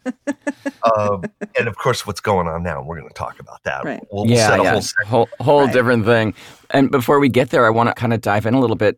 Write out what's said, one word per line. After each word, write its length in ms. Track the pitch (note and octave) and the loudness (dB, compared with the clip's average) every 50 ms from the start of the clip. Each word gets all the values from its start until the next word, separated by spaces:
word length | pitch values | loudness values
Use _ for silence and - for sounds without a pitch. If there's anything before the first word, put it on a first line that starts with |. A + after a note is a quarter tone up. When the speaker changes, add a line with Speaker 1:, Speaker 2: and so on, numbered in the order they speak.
Speaker 1:
<laughs> 40 | - B3+ B3 _ _ D4 C#4+ - - D4 - _ - C#4+ - _ | -10 -12 -12 _ _ -10 -10 -8 -8 -12 -10 _ -10 -12 -8 _
Speaker 2:
Uh, 360 | - A#2 A2+ G#2+ G#2 G#2 G2+ F#2+ - G#3+ - - - - - B2+ | -2 0 0 0 0 -2 -4 -4 -8 -10 -14 -14 -16 -8 -4 -4
and 100 | B2 A#2 | -4 -4
of 100 | G2+ - | -4 -4
course, 300 | - C3 A#2 - - G#2+ | -2 -2 -2 -2 -6 -10
what's 140 | G2+ - | -10 -6
going 260 | - A2 G2+ F#2 E2+ E2 | -4 -2 0 0 0 -2
on 160 | D#2+ E2+ E2+ | -4 -6 -6
now, 180 | F2+ D#2+ C#2 | -6 -8 -8
we're 160 | C2 D2 E2+ D#2 | -10 -12 -12 -14
gonna 100 | - - - | -16 -16 -14
talk 260 | - C2+ B1+ - - | -12 -12 -12 -12 -16
about 220 | - - - - - | -20 -20 -20 -12 -10
that. 200 | D#2+ C2+ C2+ - | -8 -8 -6 -8
Speaker 3:
Right. 180 | D3 B2+ - - - | -10 -10 -12 -14 -12
Speaker 2:
We'll, 120 | G2+ G2+ G#2 | -8 -4 0
we'll 80 | A2+ A#2+ | 2 2
Speaker 1:
Yeah, 140 | A#2 A2 G#2 | 2 2 2
Speaker 2:
set 120 | G2+ G2 | 2 2
a 40 | G2 | 2
Speaker 1:
yeah. 80 | F2+ | 2
Speaker 2:
whole 100 | D#2+ G2+ | 0 -2
segment. 280 | G#2+ - - - G2 G2+ | -2 -4 -4 -6 -4 0
Speaker 1:
Whole, 200 | B2 A#2 A2+ - - - | 0 0 0 0 -2 -4
whole 240 | A#2 C#3+ D3 D3 C#3 | 0 2 4 4 4
Speaker 3:
Right. 80 | B2 G#2 | 4 2
Speaker 1:
different 320 | B2+ A#2 B2 B2 A#2 G#2 | 2 2 2 2 2 2
thing. 280 | A2 A#2+ A2+ A2 G#2+ - - - - - - _ - | 2 2 2 2 0 -4 -6 -12 -20 -20 -20 _ -2
And 180 | - C3+ C#3 - | 0 2 2 2
before 300 | - C3+ A#2+ - D3 C#3+ | 2 0 2 2 2 4
we 80 | C#3+ C3+ | 4 2
get 220 | A2 B2 C3+ - | 2 2 0 2
there, 160 | - C#3+ A#2+ | 2 2 4
I 40 | A2 | 4
wanna 240 | A2 A2+ A#2 A#2 - | 4 2 2 0 0
kinda 220 | - B2+ A#2 A#2 A2 | -2 -2 -2 -2 -2
dive 280 | - G#2+ G2+ G#2+ G2+ | -2 -2 -2 0 0
in 80 | A2 A#2+ | 0 2
a 60 | C3+ | 2
little 180 | B2+ A2 A2 - | 2 2 0 2
bit. 200 | A2 G2+ F2 | 0 0 0